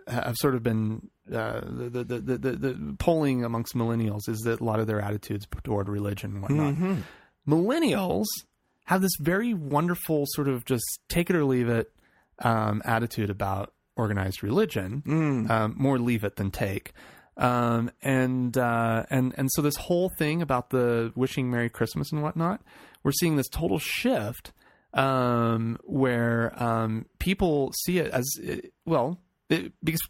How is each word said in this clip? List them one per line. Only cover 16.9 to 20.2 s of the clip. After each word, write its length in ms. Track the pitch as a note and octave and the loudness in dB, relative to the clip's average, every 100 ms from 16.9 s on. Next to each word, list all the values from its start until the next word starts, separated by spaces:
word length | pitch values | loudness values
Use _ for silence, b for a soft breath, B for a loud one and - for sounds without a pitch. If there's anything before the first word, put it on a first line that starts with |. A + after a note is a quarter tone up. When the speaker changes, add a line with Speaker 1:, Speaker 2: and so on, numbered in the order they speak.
| - B B B - | -20 B B B 0
Speaker 1:
Um, 540 | B2 B2 A#2 A#2 A#2+ - | 2 4 4 2 0 -2
and, 540 | C#3 C3 B2+ B2+ B2 B2+ | 0 2 2 0 0 0
uh, 460 | A#2+ A#2 A#2 A2+ - | 2 2 2 0 0
and, 220 | C3+ B2+ - | 0 0 0
and 120 | C3+ | -2
so 100 | - | 2
this 140 | D3 C#3+ | 0 0
whole 340 | - F3 F#3 | 0 0 0
thing 240 | - | 0